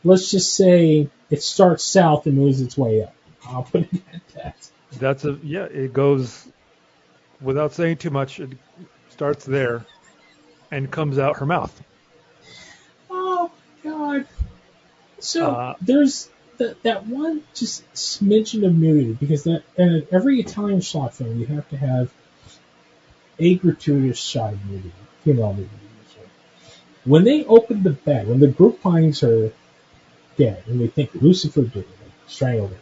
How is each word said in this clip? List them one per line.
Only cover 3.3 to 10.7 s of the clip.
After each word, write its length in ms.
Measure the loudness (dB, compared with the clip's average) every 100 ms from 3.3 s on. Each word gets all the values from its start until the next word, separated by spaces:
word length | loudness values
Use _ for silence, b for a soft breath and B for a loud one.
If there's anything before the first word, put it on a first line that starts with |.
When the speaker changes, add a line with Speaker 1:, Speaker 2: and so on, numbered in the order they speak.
| _ -14
Speaker 1:
I'll 160 | -12
put 180 | -4 -4 -4
it 80 | -8 -10
at 140 | -20 _ -18
that. 340 | -18 -18 -20 _ _ -6
Speaker 2:
That's 240 | -4 -4 -6
a, 140 | -8
yeah, 200 | -10 -10 -10
it 280 | -10 -6
goes, 540 | 0 2 2 -2 -10 -20 _ _ _ _ _ _ _ _ _
without 320 | -6 -4 -4
saying 240 | -2 -4 -4
too 120 | -6
much, 300 | -6 -6 -10
it 100 | -16 -18 _ _ -20 _ _
starts 360 | -8 -6 -6 -4
there 400 | -4 -2 -6 -12 _ _ _ _ _ _ _ _